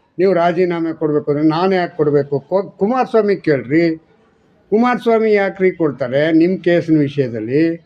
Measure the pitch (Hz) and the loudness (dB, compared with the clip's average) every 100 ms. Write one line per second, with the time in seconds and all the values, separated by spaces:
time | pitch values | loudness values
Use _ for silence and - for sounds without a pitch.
0 | _ - 190 175 170 175 180 170 165 156 | _ -2 0 2 0 0 -2 -2 -4 -4
1 | 156 147 147 143 156 156 190 185 175 - | -2 -2 -2 0 0 2 0 0 -2 -2
2 | 151 143 139 139 - 185 196 - 202 262 | 0 0 0 -4 -2 -4 -4 -4 -2 0
3 | 247 226 208 180 160 139 113 156 170 160 | 0 0 0 0 0 -2 0 0 0 -2
4 | _ _ _ _ _ _ - 214 247 240 | _ _ _ _ _ _ -4 0 2 0
5 | 233 226 220 208 196 180 185 170 156 131 | 0 2 2 2 0 0 -2 0 -2 -2
6 | 123 135 156 160 170 185 175 170 160 156 | -2 0 2 2 2 0 0 0 2 0
7 | 143 139 127 113 110 139 165 165 | 0 -2 -4 -4 -2 0 0 -2